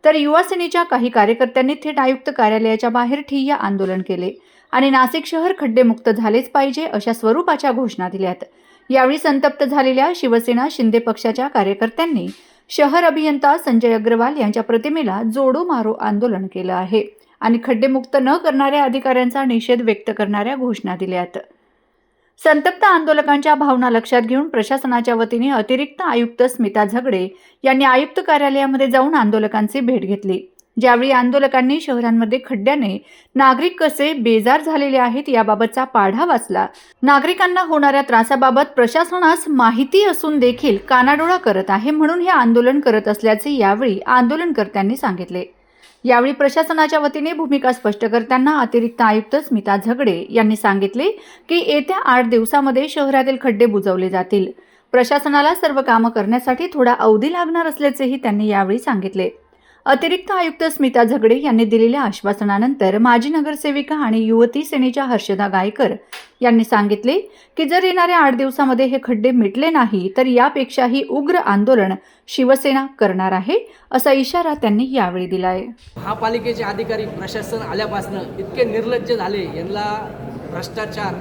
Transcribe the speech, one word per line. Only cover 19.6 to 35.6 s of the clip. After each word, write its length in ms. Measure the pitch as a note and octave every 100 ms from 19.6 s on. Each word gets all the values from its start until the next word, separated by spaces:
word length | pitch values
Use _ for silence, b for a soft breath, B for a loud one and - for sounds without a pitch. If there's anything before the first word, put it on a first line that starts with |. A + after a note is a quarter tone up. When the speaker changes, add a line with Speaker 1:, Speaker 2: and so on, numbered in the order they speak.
| A3+ B3
Speaker 1:
व्यक्त 280 | A3+ G#3 - G#3+
करणाऱ्या 380 | G#3 G#3 G#3 C4+
घोषणा 400 | B3 G#3 F#3+ F3+
दिल्यात. 420 | F#3 F3+ F3 - - _ _ _ _ _ _ _ _ _
संतप्त 400 | D#4+ D4+ F4+ F4+
आंदोलकांच्या 720 | G#4 F4 D#4 D4+ D4 C#4+ D4+
भावना 360 | D4 C#4+ B3+ B3
लक्षात 320 | A3+ A3+ B3
घेऊन 260 | A3+ B3+ D#4
प्रशासनाच्या 680 | C#4 G#3+ C4+ C4+ A#3+ A#3
वतीने 340 | A#3 A3+ A#3 C4
अतिरिक्त 540 | C4 G#3 C4 C#4+ -
आयुक्त 400 | F4+ A#3+ A#3 A#3
स्मिता 420 | B3 B3+ A3 G#3+
झगडे 440 | G#3 A#3 B3+ F#3+ F#3 b b b
यांनी 200 | C4 C4
आयुक्त 360 | C4+ B3+ D4 - F4+
कार्यालयामध्ये 600 | D4+ C#4+ C#4 C4+ C4+ C4+
जाऊन 280 | C4 C4+
आंदोलकांची 680 | D#4+ G#3+ A3 G#3+ A3 G#3 C#4
भेट 200 | A#3+ B3+
घेतली. 400 | F#3+ G3+ G3+ F#3 - _ _ -
ज्यावेळी 300 | B3 A#3+ C4+
आंदोलकांनी 680 | B3+ B3 C#4 C#4 C4+ B3+ D4+
शहरांमध्ये 580 | D#4 B3 A#3 A3+ A3+ B3+ B3+
खड्ड्याने 540 | A3+ G#3 D4 G#3+ F#3 b b b
नागरिक 480 | B3+ C4+ B3+ F4 F4
कसे 300 | D#4 D4 D4
बेजार 480 | D4 A3+ A3 G#3+ D4
झालेले 380 | D#4 D#4 C#4+ C4
आहेत 300 | A#3+ A#3+ D4
याबाबतचा 560 | A#3 G#3+ G#3